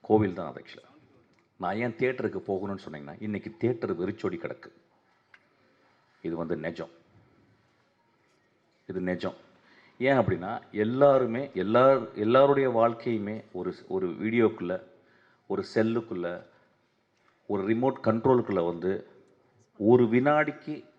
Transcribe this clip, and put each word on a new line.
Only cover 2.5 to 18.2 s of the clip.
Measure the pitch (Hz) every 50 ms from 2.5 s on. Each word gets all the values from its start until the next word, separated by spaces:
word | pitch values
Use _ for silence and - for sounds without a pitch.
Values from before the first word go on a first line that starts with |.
| 98 92 98 98 98 95 - -
சொன்னீங்கன்னா, | 78 76 71 71 - -
இன்னைக்கு | 107 107 104 95 - 110 110
தியேட்டர் | - - 113 123 - - 107 95 80
வெறிச்சோடி | 90 95 101 - - 98 90
கிடக்கு. | 85 - 73 71 - - - _ _ _ _ _ _ _ _ _ _ _ _ - _ _ _ _ _ _ _ _ _ _ _ _ _ _ _ _ _
இது | _ 82 82
வந்து | 82 82 80 104
நிஜம், | 85 78 82 82 82 80 - - _ _ _ _ - _ _ _ _ _ _ _ _ _ _ _ _ _ _ _ _ _ _ _ _ _ _ _ _ _ _ _ _ _ _ _ _ _
இது | - 92 92
நிஜம். | 90 90 90 87 - 92 - - - _ _ _ _ _ _ - _ _ _
ஏன் | _ 123 135 139
அப்படின்னா, | 131 110 92 92 82 90 98 117 - - -
எல்லாருமே, | - 104 107 110 123 131 143 143 135 135 127 113 113 123 143 139 -
எல்லார்-, | 92 90 101 113 120 131 135 135 131 113 - -
எல்லாருடைய | - 104 110 120 131 139 139 143 139 135 131
வாழ்க்கையுமே | 120 113 113 117 113 113 - 127 117 107 101 104 107 110 - _
ஒரு, | - 92 87 92 92 - -
ஒரு | - 92 95 92
வீடியோக்குள்ள, | 87 78 - 95 110 113 120 113 104 - - 90 87 92 92 - - - _ _ _ _ _ _ _ _ _ _
ஒரு | _ 98 95 95 - -
செல்லுக்குள்ள, | 120 110 113 113 117 110 - 104 90 87 87 87 92 - _ _ _ _ _ _ _ _ _ _ _ _ _ _ _ _ _ _ _ _
ஒரு | _ 104 98 95
ரிமோட் | 101 113 117 127 135 131 - -
கண்ட்ரோலுக்குள்ள | 113 110 113